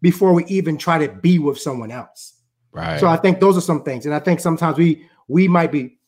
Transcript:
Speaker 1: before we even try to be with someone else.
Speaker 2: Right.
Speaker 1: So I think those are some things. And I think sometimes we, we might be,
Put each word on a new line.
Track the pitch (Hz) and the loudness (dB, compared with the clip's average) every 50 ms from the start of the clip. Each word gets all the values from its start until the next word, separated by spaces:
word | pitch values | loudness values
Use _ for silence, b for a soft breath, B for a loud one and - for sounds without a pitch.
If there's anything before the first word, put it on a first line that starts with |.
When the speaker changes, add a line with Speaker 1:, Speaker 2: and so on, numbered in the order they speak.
Speaker 1:
before | - 175 175 - 196 185 175 | 0 2 2 4 4 4 4
we | 170 165 | 2 2
even | - 196 190 170 165 151 | 0 -2 -2 -2 -2 -4
try | 143 - 170 165 160 151 | -4 -2 -2 0 0 0
to | 135 | -4
be | - - - 170 180 165 | -4 -2 2 2 2 2
with | 147 147 139 - | 2 0 -4 -4
someone | - 147 131 123 113 110 | -6 -8 -8 -8 -10 -12
else. | 120 127 - - _ - - - _ _ _ _ _ _ _ _ | -12 -14 -16 -18 _ -20 -20 -20 _ _ _ _ _ _ _ _
Speaker 2:
Right. | - - - - 160 147 | -14 -10 -8 -6 -2 0
Speaker 1:
So | 196 | 2
I | 175 165 | 2 2
think | 165 - 190 180 185 | 2 2 2 2 4
those | 190 196 185 | 4 4 4
are | 180 | 2
some | 170 - 160 143 | 0 -2 -4 -4
things. | - 147 123 117 120 | -4 -8 -8 -8 -6
And | 147 147 | -4 -4
I | 151 | -2
think | 147 185 170 170 | -2 -2 -2 0
sometimes | - 175 160 160 170 160 151 | 0 -2 -2 0 -2 -2 0
we, | 151 175 165 156 - b b b b b | 2 2 2 0 -2 b b b b b
we | b 131 175 190 185 | b 0 2 2 2
might | 175 175 165 160 | 2 2 0 0
be, | 147 147 127 127 _ _ _ | -2 -4 -6 -8 _ _ _